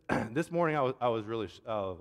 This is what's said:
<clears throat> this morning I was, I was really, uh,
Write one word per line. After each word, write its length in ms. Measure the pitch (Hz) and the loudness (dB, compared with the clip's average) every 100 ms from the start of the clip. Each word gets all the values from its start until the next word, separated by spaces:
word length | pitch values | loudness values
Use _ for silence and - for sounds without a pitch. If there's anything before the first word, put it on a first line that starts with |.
| - | -2
<clears throat> 220 | - 110 | -2 0
this 180 | 131 170 | -2 0
morning 260 | 170 165 151 | 2 2 4
I 40 | |
was, 120 | 131 127 | 2 2
I 80 | 123 | 0
was 160 | 113 104 | 0 -2
really, 240 | 113 95 - 120 | -4 -4 -8 -4
uh, 280 | 107 95 87 | -2 -2 -6